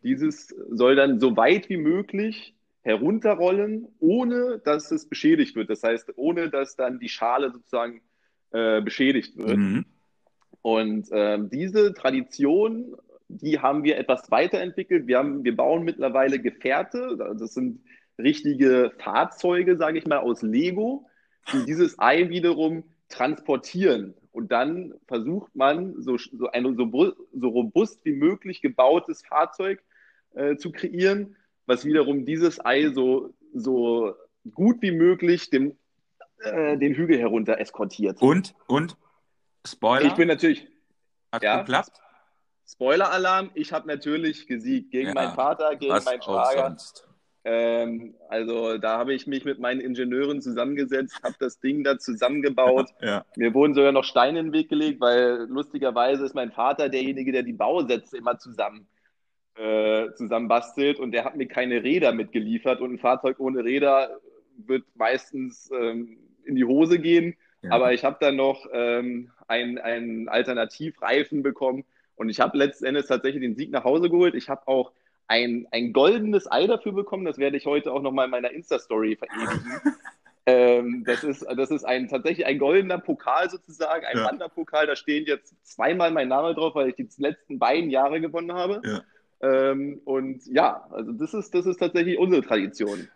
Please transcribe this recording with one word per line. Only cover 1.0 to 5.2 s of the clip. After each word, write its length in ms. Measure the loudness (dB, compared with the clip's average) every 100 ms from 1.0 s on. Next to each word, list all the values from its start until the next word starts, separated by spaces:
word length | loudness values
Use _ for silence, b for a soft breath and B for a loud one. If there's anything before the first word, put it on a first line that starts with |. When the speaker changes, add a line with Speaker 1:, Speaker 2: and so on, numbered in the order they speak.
| 6 4
Speaker 1:
so 180 | 4 4
weit 320 | 4 4 0
wie 80 | -2
möglich 760 | 0 0 -2 -4 -4 -6 -18 _ _ _
herunterrollen, 1040 | -2 0 2 2 2 2 2 2 0 -4 -10 _
ohne 640 | 2 4 2 0 -2 -2
dass 280 | 0 -2 -2
es 160 | -6 -6
beschädigt 480 | 0